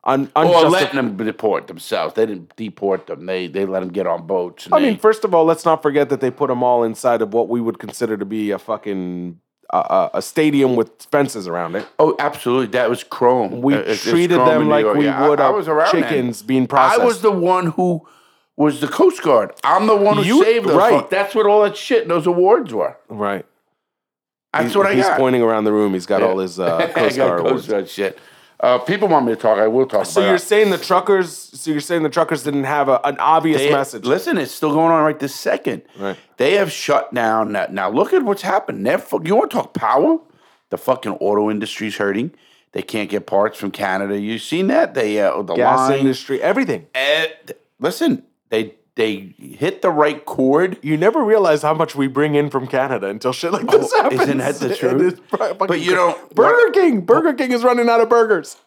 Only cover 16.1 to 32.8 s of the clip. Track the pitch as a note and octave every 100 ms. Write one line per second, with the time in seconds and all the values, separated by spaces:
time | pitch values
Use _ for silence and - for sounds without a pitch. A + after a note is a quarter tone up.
16.1 | C#3+ B2 A#2 A2 C3 B2 C#3 C3 A3+ B3
17.1 | G3 G#3 F#3+ E3+ F#3 E3+ D#3+ F3+ E3 -
18.1 | _ _ _ _ - D3 A#2+ C3 - F4+
19.1 | - E3 A#2+ G2+ - C#3 F3+ G#3+ G#3 G3+
20.1 | G#3 F#3+ C4+ C#4+ A#3 F#3+ D#3+ A3 - -
21.1 | F#3 G3 A3+ G#3 G#3 G#3 G3+ - - G3
22.1 | E3+ E3+ F3 F#3 A#3+ G#3 A2 D#2 - _
23.1 | A2 G2+ G2 - _ _ _ _ _ _
24.1 | _ _ _ _ D#3 A#2+ G3+ G3 C3 B2+
25.1 | - C3 B2+ A2+ A2 G#2+ G#2+ G#2 F#2 F2+
26.1 | G2 F#2+ F#2+ F#2 E2+ F2 E2 E3 E3 -
27.1 | B2+ C3 F2 E2 B2+ - G2+ F#2 - G2
28.1 | - - - _ _ B2 B2 C#3+ G3 G3
29.1 | D#3 A#2+ A2 A2+ G#2 A2 B2 C3 G#2 F#2
30.1 | - G3+ F3+ - G#3 G#3 F3+ - F#3 F#3
31.1 | F#3+ E3+ - - C3+ D#3+ D3+ D3 E3+ D#3
32.1 | E3+ D#3+ D#3 C#3+ C#3+ C3+ D3